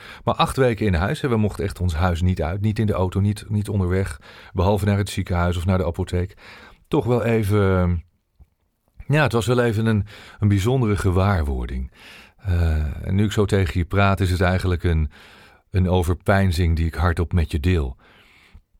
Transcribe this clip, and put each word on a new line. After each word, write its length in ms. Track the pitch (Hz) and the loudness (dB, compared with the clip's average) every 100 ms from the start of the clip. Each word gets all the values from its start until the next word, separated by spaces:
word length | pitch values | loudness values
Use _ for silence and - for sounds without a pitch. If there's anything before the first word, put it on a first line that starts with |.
| - - | -8 -8
maar 120 | - - | -4 0
acht 220 | 165 - | 0 2
weken 280 | 131 113 107 | 0 2 0
in 80 | |
huis. 300 | 85 98 151 | 0 0 -2
En 60 | 143 | -2
we 80 | 113 | 0
mochten 260 | 104 - | 0 -2
echt 160 | 95 - | -6 -4
ons 160 | 90 78 | -4 0
huis 260 | 92 85 | 0 0
niet 200 | 92 87 | 0 0
uit, 200 | 78 98 | -2 -2
niet 180 | 104 107 | -2 -2
in 60 | 107 | -2
de 80 | |
auto, 260 | - 92 98 | 0 -2 0
niet, 260 | 101 104 - | -2 -2 -4
niet 200 | 107 104 | -4 -2
onderweg, 520 | 104 90 95 98 - - - - | -2 0 0 -2 -8 -18 -20 -10
behalve 320 | - 87 104 101 | -2 0 2 2
naar 120 | 101 | 0
het 120 | 104 | -2
ziekenhuis 480 | - 95 87 87 90 | -6 -4 -2 0 0
of 80 | 87 | 0
naar 120 | 92 | 0
de 80 | 90 | 0
apotheek. 520 | 85 90 90 92 - - - - - _ | -4 -4 -4 -4 -8 -20 -20 -20 -20 _
Toch 180 | 156 104 | -2 0
wel 180 | 123 | 0
even 800 | 113 113 104 104 98 95 90 87 - _ _ _ - _ _ _ _ - - | 2 0 2 2 2 2 2 -2 -6 _ _ _ -20 _ _ _ _ -18 -2
ja, 160 | 143 | 0
het 80 | 139 | 2
was 140 | 117 113 | 0 0
wel 180 | 123 | 2
even 220 | 120 107 113 | 2 0 2
een, 200 | 110 101 - - - | 0 -2 -8 -20 -2
een 80 | 104 | 2
bijzondere 500 | 101 98 131 117 98 | 2 2 0 0 0
gewaarwording. 920 | 98 90 95 95 73 65 60 64 67 - - - - _ | 0 2 2 0 0 -4 -6 -8 -8 -14 -20 -20 -20 _
Eh, 680 | 98 87 82 78 76 80 - | -4 0 0 0 -2 -6 -4
en 80 | 95 | 0
nu 100 | 107 | 0
ik 60 | |
zo 140 | 110 98 | 0 2
tegen 340 | 101 95 92 | 2 0 -2
je 60 | 85 | -2
praat, 340 | 98 98 95 | 2 2 2
is 120 | 92 | 0
het 100 | 87 | 2
eigenlijk 420 | 90 92 95 87 | 2 2 0 0
een, 260 | 90 80 78 - - - - - _ | 0 0 0 -6 -20 -20 -20 -20 _
een 180 | 98 92 | 0 2
overpeinzing 840 | 90 87 90 - 98 98 85 87 80 | 2 2 0 2 2 2 2 2 2
die 100 | 82 | 0
ik 100 | - | 0
hardop 380 | 90 82 82 | 0 0 0
met 180 | 90 78 | 0 -2
je 80 | 78 | -2
deel. 380 | 71 90 67 - _ - _ _ _ - _ _ | 0 0 -2 -8 _ -20 _ _ _ -20 _ _